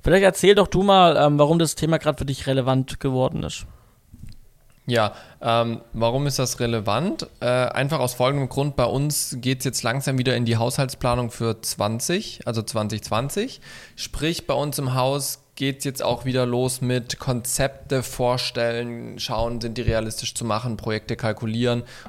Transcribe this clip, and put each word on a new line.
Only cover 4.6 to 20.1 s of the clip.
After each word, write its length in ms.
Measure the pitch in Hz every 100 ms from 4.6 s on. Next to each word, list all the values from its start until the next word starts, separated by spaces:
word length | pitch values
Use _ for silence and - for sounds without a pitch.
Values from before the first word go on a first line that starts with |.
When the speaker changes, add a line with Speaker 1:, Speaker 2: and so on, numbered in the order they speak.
| - -
Speaker 2:
Ja, 280 | - 117 104 - - -
ähm, 400 | 120 117 117 113 -
warum 320 | 113 117 131 143
ist 120 | 131
das 220 | 127 -
relevant? 680 | 120 113 101 107 185 320 - -
Äh, 60 | 120
einfach 540 | 123 127 - 139 151
aus 140 | 127
folgendem 340 | - 127 143 131
Grund: 260 | - 147 135
Bei 80 |
uns 520 | 117 127 147 143 - 127
geht's 240 | 123 131
jetzt 180 | 135 -
langsam 360 | 120 131 139 131
wieder 180 | 127 123
in 80 |
die 120 | 117 113
Haushaltsplanung 720 | 120 139 131 - 127 123 120
für 320 | - 113 107
zwanzig, 760 | - - 104 113 - 180 - - -
also 140 | 113
zwanzig 400 | 107 113 107 107
zwanzig. 560 | - 110 135 202 254 - - - - -
Sprich, 500 | - - 147 170 -
bei 80 |
uns 240 | 131 147 143
im 160 | 135
Haus 440 | 131 127 143 135 - _
geht's 300 | - 135 135
jetzt 180 | 139 127
auch 220 | - 151
wieder 220 | 131 127 123
los 340 | 120 127 127
mit 380 | 127 127 123 -
Konzepte 840 | - 123 - - 135 - - 135
vorstellen, 1160 | 123 - 123 123 - 123 117 117 120 117 120 101
schauen, 400 | - 110 117 120
sind 160 | 117 113
die 60 |
realistisch 520 | 113 113 110